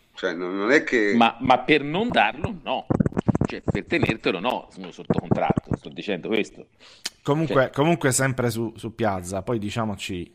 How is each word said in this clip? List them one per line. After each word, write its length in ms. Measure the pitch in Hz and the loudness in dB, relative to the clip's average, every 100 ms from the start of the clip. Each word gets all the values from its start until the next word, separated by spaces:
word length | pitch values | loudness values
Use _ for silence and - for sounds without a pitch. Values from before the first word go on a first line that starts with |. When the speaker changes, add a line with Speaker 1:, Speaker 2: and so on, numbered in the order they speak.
| _ | _
Speaker 1:
Cioè, 200 | - 92 | -6 -4
non, 220 | 85 90 98 | -4 -4 -2
non 160 | 107 | 2
è 140 | 156 156 | 2 4
che 280 | 123 104 117 | 2 4 4
Speaker 2:
Ma, 200 | 113 - | 4 4
ma 180 | 127 123 | 4 4
per 240 | - 147 | 4 2
non 240 | 143 175 240 | 2 -2 0
darlo, 480 | 120 107 - - 90 | 2 2 0 -8 -6
no. 240 | 104 127 - - - - - - - | -6 -4 -2 0 0 -2 0 0 0
Cioè, 160 | 104 | -4
per 240 | - 101 - | -4 -4 -2
tenertelo, 540 | 170 - 110 131 90 | 0 0 0 -2 0
no, 300 | 110 98 - | -2 -4 -6
sono 200 | 92 90 | -14 -14
sotto 280 | - 85 - | -8 -4 -2
contratto, 560 | 87 - 82 - - - | -2 0 0 0 -2 -6
sto 140 | - | -8
dicendo 400 | 87 104 92 90 | -8 -4 -4 0
questo. 380 | 110 - - - _ - - - - | -2 -2 -8 -20 _ -20 -14 -14 -6
Speaker 3:
Comunque, 400 | - 151 160 131 | -2 0 2 2
Speaker 2:
Cioè 60 | - | 2
Speaker 3:
comunque 400 | - 156 170 135 | 2 2 4 2
sempre 360 | 123 135 127 120 | 2 0 0 -2
su, 220 | 113 117 - | -2 -6 -6
su 180 | 113 - | -10 -2
Piazza, 460 | 107 95 87 95 | 0 0 -4 -6
poi 180 | 127 117 | -2 -2
diciamoci 760 | 101 120 110 95 - 90 - | -2 -4 -4 -4 -6 -8 -8